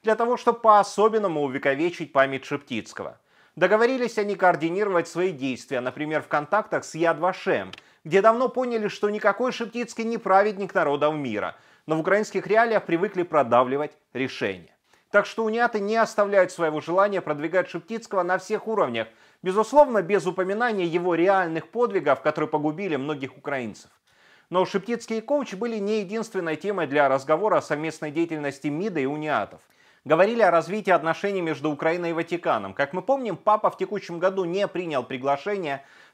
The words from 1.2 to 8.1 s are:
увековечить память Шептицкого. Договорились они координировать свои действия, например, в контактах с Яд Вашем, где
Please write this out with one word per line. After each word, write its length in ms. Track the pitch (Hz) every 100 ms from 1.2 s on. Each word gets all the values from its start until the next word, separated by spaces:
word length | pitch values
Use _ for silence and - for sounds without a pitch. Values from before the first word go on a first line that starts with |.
| 196 151
увековечить 680 | 143 135 139 135 175 175 147
память 340 | 139 135 135 -
Шептицкого. 760 | 143 - 113 - - 73 - _ _ _ 156
Договорились 640 | 180 214 240 262 240 220
они 160 | 202
координировать 720 | 185 180 160 165 185 208 175 165
свои 240 | 170 185
действия, 480 | 139 135 117 - 127
например, 440 | 127 139 151 151
в 40 | -
контактах 560 | 151 147 208 - 143
с 120 | - 160
Яд 240 | 165 151
Вашем, 520 | 180 185 196 123 95 - - _
где 200 | 156